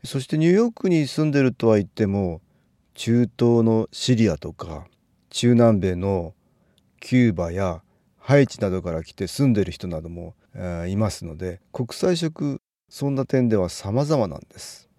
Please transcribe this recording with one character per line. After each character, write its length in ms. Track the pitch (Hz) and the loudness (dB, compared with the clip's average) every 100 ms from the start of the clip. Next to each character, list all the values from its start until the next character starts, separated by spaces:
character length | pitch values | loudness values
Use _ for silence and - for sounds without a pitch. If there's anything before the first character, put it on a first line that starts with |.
そ 160 | - 139 | -6 -8
し 80 | 131 | -4
て 100 | 156 | 2
ニ 100 | 165 | 4
ュ 20 | |
ー 20 | |
ヨ 160 | 190 233 | 4 2
ー 60 | |
ク 160 | - 190 | 0 0
に 180 | 165 143 | 2 0
住 180 | - 156 | 0 0
ん 60 | |
で 100 | 143 | 2
る 120 | 131 | 2
と 160 | - 113 | 2 4
は 80 | 107 | 4
言 80 | 90 | 2
っ 20 | |
て 200 | - 104 | -2 0
も、 340 | 101 92 82 _ _ _ _ _ | 0 -2 -6 _ _ _ _ _
中 280 | - 117 120 | -8 0 0
東 420 | 120 - 120 117 | 0 2 4 4
の 240 | 113 110 110 | 4 2 -2
シ 240 | - - 117 | -6 0 2
リ 120 | 107 | 2
ア 80 | 87 | 0
と 140 | 80 | -8
か、 360 | - 104 78 - _ _ _ _ | -12 -12 -12 -14 _ _ _ _
中 240 | - 120 | 0 2
南 260 | 120 117 104 | 6 6 4
米 160 | 95 90 | 0 -2
の 380 | 98 95 85 - _ _ _ _ _ _ | -2 -2 -4 -14 _ _ _ _ _ _
キ 160 | - 127 | 0 2
ュ 140 | 120 | 2
ー 40 | |
バ 200 | 87 85 | 0 -4
や 300 | 90 95 80 _ _ _ _ | -2 -4 -6 _ _ _ _
ハ 200 | - 143 | 2 4
イ 100 | 135 | 4
チ 120 | - | 0
な 100 | 101 | -2
ど 120 | 92 | -2
か 100 | 90 | -4
ら 100 | 82 | -6
来 120 | - | -8
て 140 | - 95 | -8 -8
住 200 | - 139 | 0 2
ん 60 | |
で 100 | 107 | 2
る 80 | 87 | 0
人 160 | - 92 | -4 -8
な 140 | 80 | -8
ど 80 | 82 | -10
も、 260 | 85 82 - _ 101 | -14 -14 -18 _ -12
え 40 | |
ー、 280 | 90 85 87 | -8 -6 -4
い 80 | 98 | -2
ま 120 | 107 | -2
す 160 | - 85 | -4 -14
の 120 | 78 | -10
で、 240 | 92 87 _ | -10 -10 _
国 220 | - 120 | -8 -8
際 240 | - 185 175 | -2 -2 0
色、 440 | 165 160 147 135 _ _ _ | -4 -4 -6 -6 _ _ _
そ 200 | - 139 | -6 -4
ん 60 | 135 | -4
な 100 | 127 | 0
点 220 | 131 120 | 0 2
で 80 | 107 | 2
は 140 | 90 | 0
様 340 | - 98 120 | -4 -4 -2
々 240 | 147 151 98 | 0 0 -2
な 80 | 73 | -6
ん 60 | |
で 180 | - - | -18 -20
す。 300 | - - _ | -20 -20 _